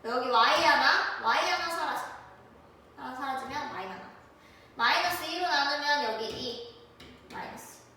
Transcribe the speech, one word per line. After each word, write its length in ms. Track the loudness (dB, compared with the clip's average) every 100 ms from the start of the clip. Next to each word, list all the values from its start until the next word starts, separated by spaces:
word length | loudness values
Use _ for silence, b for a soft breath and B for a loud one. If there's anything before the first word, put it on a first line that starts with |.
여기 260 | -2 -2 4
Y 340 | 6 6 6
하나, 600 | 6 6 6 4 0 -2 0
Y 240 | 2 2
하나 180 | 0 -2
사라져. 320 | -2 -2 -4 -8 -14 -18 -20 -20 -20 -20 -20 -20 -14
하나 200 | -12 -8
사라지면 580 | -6 -6 -6 -8 -8
Y 140 | -8 -10
하나. 240 | -12 -16 -20 -20 -20 B B B
마이너스 500 | 0 2 4 2 -2
이로 220 | -4 -2 2
나누면 680 | 2 2 0 0 0 0
여기 100 | -2 -6
이, 520 | -6 -8 -8 -12 -18 -20 -20 -20 -20 -14
마이너스. 520 | -12 -10 -12 -16 -20 -20